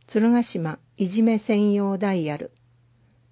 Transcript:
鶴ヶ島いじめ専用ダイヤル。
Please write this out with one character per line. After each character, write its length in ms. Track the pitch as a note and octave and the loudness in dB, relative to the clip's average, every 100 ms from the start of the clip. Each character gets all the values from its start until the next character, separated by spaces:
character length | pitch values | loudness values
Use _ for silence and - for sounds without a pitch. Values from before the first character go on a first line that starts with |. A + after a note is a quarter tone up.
| - | -6
鶴 240 | A3 A3+ | 0 2
ヶ 100 | A#3+ | 2
島 380 | A#3 - D#3+ - _ - | 0 -4 -6 -8 _ -4
い 100 | F#3 | -2
じ 140 | G#3 | 2
め 160 | A3+ A3 | 2 2
専 360 | - G#3 G#3 | 0 2 2
用 260 | G3+ G3 F#3+ | 2 0 -2
ダ 160 | G3+ F#3+ | -2 -2
イ 100 | D3+ | -2
ヤ 100 | D3 | -6
ル。 160 | - _ _ _ _ _ _ _ _ | -10 _ _ _ _ _ _ _ _